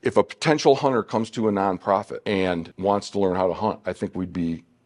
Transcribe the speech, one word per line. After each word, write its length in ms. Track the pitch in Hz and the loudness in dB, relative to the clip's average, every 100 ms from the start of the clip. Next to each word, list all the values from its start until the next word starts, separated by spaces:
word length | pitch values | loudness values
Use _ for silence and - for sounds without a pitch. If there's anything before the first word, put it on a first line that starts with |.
If 160 | 127 113 | 2 2
a 60 | |
potential 540 | 101 - 160 151 156 135 | 0 0 0 4 4 4
hunter 260 | 143 123 | 2 0
comes 260 | - 113 113 | -2 -4 -4
to 180 | - 110 | -2 0
a 20 | |
nonprofit 680 | 98 98 90 - 98 104 62 | 2 0 -2 0 0 0 -8
and 480 | - 101 92 87 82 - | -2 0 0 -2 -6 -4
wants 320 | 95 101 - | 0 0 -2
to 80 | 104 | -2
learn 160 | 95 | 0
how 140 | 90 92 | 0 -2
to 40 | |
hunt, 280 | 85 107 - | 0 -4 -4
I 80 | - | -8
think 220 | 92 98 | -6 -6
we'd 180 | - 90 | -6 -6
be 300 | 87 82 82 _ _ | -4 -4 -4 _ _